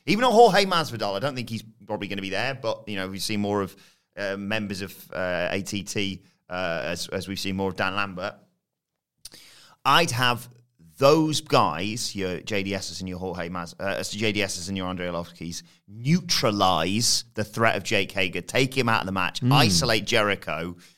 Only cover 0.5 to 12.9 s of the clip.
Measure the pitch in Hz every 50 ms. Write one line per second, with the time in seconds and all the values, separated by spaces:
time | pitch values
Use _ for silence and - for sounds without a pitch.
0.5 | 175 202 202 190 180 170 156 117 117 107 107 101 98 98 123 147 131 127 113 110
1.5 | 117 104 - - - _ 104 104 107 104 101 90 101 98 95 98 95 98 117 131
2.5 | 139 113 110 113 107 - - 104 104 98 95 95 95 95 - - 110 104 101 101
3.5 | 104 101 95 90 - - - _ _ _ _ _ _ - 101 98 95 101 101 98
4.5 | 110 110 107 98 101 90 98 90 - - - - - - 92 90 90 85 87 -
5.5 | - 98 90 - 104 101 90 - - 110 101 98 92 90 _ _ _ _ _ -
6.5 | 90 90 92 85 82 80 62 80 87 87 - - - 92 87 92 98 90 - 98
7.5 | 95 95 98 95 87 - 101 95 95 101 101 98 92 90 92 104 - - _ _
8.5 | _ _ _ _ _ _ _ _ _ _ _ _ _ _ _ - - - - -
9.5 | - - - - - _ _ 131 143 165 175 - 123 120 127 123 120 117 - -
10.5 | - - _ _ _ _ - - _ - 135 139 151 165 156 156 151 131 - -
11.5 | 143 131 107 90 76 80 95 107 110 120 - - - 101 95 92 90 80 - -
12.5 | 107 101 98 98 98 95 - -